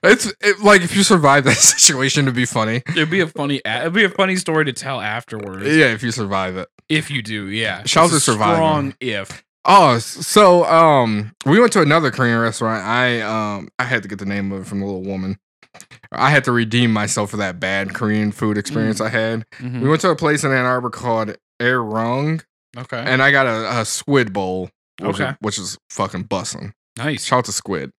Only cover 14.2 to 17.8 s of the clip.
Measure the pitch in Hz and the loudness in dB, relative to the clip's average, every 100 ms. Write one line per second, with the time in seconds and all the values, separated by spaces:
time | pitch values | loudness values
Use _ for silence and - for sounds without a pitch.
14.2 | 98 101 98 98 92 101 98 95 95 95 | -6 -4 -6 -8 -8 -8 -6 -6 -8 -6
15.2 | 95 98 _ _ _ - - - - - | -6 -8 _ _ _ -20 -20 -20 -14 -2
16.2 | 131 147 127 120 113 120 120 107 104 - | 2 2 2 0 2 2 2 2 -2 -2
17.2 | 104 104 98 87 90 98 | -4 -4 -6 -4 -4 -4